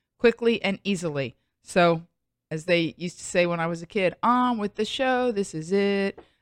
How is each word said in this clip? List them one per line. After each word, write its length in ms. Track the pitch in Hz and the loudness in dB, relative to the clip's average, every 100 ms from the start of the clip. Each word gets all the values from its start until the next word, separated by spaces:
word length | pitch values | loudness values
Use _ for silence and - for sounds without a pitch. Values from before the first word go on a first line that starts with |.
| _ _ | _ _
quickly 440 | 233 - 233 226 | 2 4 0 0
and 160 | 196 196 | -2 -4
easily. 520 | 196 185 170 143 135 - _ _ | -4 -4 -4 -6 -8 -12 _ _
So, 400 | - 190 175 165 170 _ _ _ _ | -2 2 4 2 -4 _ _ _ _
as 140 | 156 | -10
they 300 | 185 170 160 - | 0 0 0 -4
used 220 | 175 - | -10 -10
to 60 | |
say 200 | - 180 | -2 0
when 160 | 175 170 | 0 0
I 60 | 165 | -4
was 160 | 170 | -6
a 40 | 175 | -6
kid, 280 | 202 180 - | -2 -2 0
"On 340 | 226 247 247 226 | 2 2 2 0
with 200 | 202 - | -4 -4
the 100 | 220 | -6
show, 460 | - 262 254 247 | -2 0 0 0
this 220 | 202 196 | -2 -4
is 160 | 156 160 | -8 -2
it." 480 | 196 202 196 196 - _ _ | 0 2 0 -2 -6 _ _